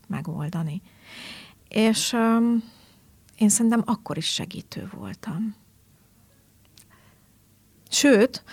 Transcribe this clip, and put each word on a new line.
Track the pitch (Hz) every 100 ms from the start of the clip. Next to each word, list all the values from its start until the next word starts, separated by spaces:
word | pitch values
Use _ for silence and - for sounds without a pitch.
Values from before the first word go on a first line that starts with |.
| -
megoldani. | 139 165 156 147 175 160 160 - - - - - - - - _
És, | 220 220 226 -
öm, | 240 226 226 233 233 - - - _ _ _ _ -
én | 214
szerintem | 208 226 233
akkor | - 214 - 151
is | -
segítő | - 170 - - - 196 -
voltam. | 196 202 220 160 220 - _ _ _ _ _ _ _ _ _ _ _ - - _ _ _ _ _ _ _ _ _ -
Sőt, | - 285 220 254 - -